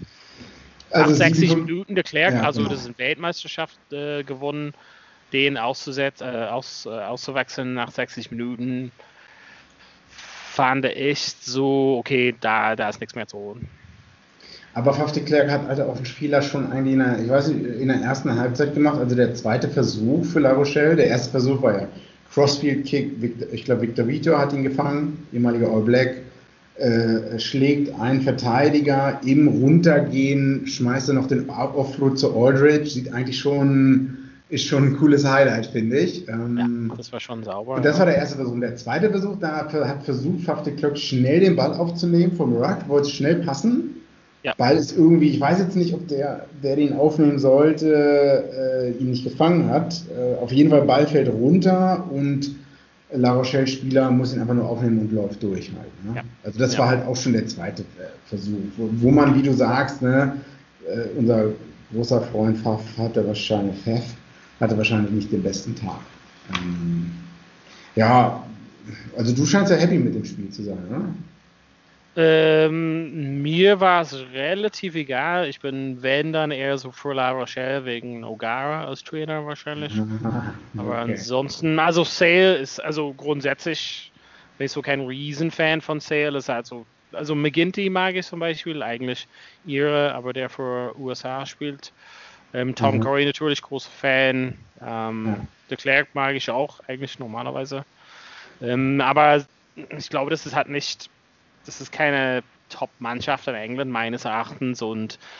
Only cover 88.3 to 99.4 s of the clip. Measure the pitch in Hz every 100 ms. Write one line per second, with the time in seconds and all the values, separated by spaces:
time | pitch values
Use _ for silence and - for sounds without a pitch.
88.3 | 170 165 156 170 151 117 120 127 123 -
89.3 | - - _ 165 139 147 147 143 127 123
90.3 | 127 127 - 127 123 123 127 131 123 131
91.3 | 131 135 - 147 139 - _ - - -
92.3 | - _ 127 127 113 135 131 117 139 143
93.3 | - 156 143 - 135 - - 139 131 131
94.3 | 131 127 - - - 120 113 110 110 110
95.3 | 104 - _ - 127 143 139 139 143 135
96.3 | 135 127 120 147 - - 131 135 - 120
97.3 | 113 127 135 135 139 143 _ - - -
98.3 | - - - 120 123 135 139 131 143 151
99.3 | 147